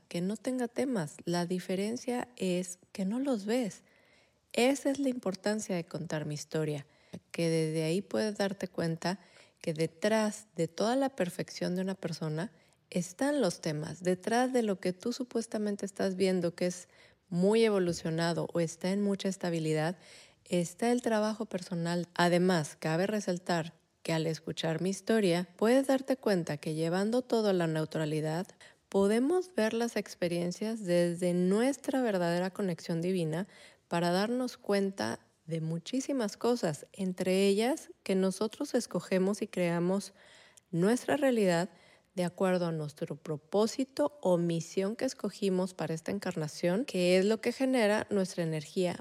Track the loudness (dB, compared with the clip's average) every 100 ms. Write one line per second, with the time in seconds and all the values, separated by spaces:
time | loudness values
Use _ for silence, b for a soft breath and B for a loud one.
0 | -8 -4 -2 -2 -2 -2 -2 -2 -2 0
1 | -2 -6 -4 -2 0 -2 -2 -2 -2 -4
2 | -4 -4 -4 -4 -2 -2 -2 -8 _ -6
3 | -2 -2 0 -2 0 -2 -2 -6 _ b
4 | b b b b _ 0 2 2 0 0
5 | 0 -2 -4 -2 -2 -2 -2 -4 -4 -8
6 | -6 -4 -4 -6 -4 -2 -2 -4 -8 B
7 | B B _ -4 0 2 2 0 0 0
8 | -2 -2 -2 0 -2 -2 -8 -4 -2 -2
9 | -2 -4 B B B B -6 -2 -2 0
10 | 2 2 0 -4 -10 -4 -4 0 0 2
11 | 0 -2 -4 -4 -8 -6 -4 -2 -2 -4
12 | -6 -6 -4 -4 -6 b b b -8 -6
13 | -4 -2 -2 2 0 0 -4 -4 -6 -4
14 | -2 -2 0 0 2 2 0 0 -2 -4
15 | -4 -6 -4 -4 -4 -4 -2 -4 -6 -2
16 | -2 2 2 2 0 0 -2 -4 -12 b
17 | b b -6 2 4 6 4 4 2 -2
18 | -2 0 0 0 -2 -2 -2 -2 -2 0
19 | 0 0 -2 -2 -2 -2 0 0 0 -2
20 | B B B B -2 0 0 -2 0 2
21 | 2 2 0 -2 -6 -8 -6 -4 -2 -2
22 | -2 2 4 6 4 4 0 -4 -2 0
23 | 0 -2 -2 -4 0 -2 -2 -10 _ _
24 | -4 -2 0 -4 -6 -6 -2 -2 -2 -2
25 | 0 2 4 2 0 0 4 4 4 2
26 | 2 -2 2 0 0 -4 -4 -2 0 0
27 | 0 0 0 2 4 2 2 0 -2 -2
28 | -2 -2 -2 -2 -6 -12 B B -4 2
29 | 4 4 2 0 0 0 0 0 -2 -2
30 | -6 -4 -2 -2 -2 -4 -6 -4 2 4
31 | 4 2 0 2 4 4 2 0 -2 0
32 | 2 2 2 0 -2 -2 -4 -4 -4 -2
33 | 0 0 0 -2 -6 B B B -4 0
34 | 2 2 2 0 -4 -6 0 2 0 -2
35 | -4 -6 _ _ -8 -6 -4 -4 -4 -4
36 | -2 -2 -2 -2 0 0 0 -4 -8 -6
37 | -4 -2 0 4 4 4 2 0 -6 -10
38 | -2 2 2 2 -2 -4 -2 -2 -2 -4
39 | 0 2 2 0 -4 -2 0 2 2 0
40 | -2 -12 B B B B _ 2 4 2
41 | 2 2 4 4 4 4 0 -6 b b
42 | b -2 -2 0 2 2 0 -2 -6 -6
43 | -8 -8 -8 -8 -2 2 2 0 -4 0
44 | -2 0 2 4 2 0 -2 -2 -2 0
45 | -4 -2 -6 -2 0 0 0 -4 -6 -6
46 | -6 -6 -4 -4 -6 -2 0 0 0 0
47 | 4 6 6 2 0 0 2 4 4 2
48 | 2 0 0 -2 -2 -2 -4 0 0 -2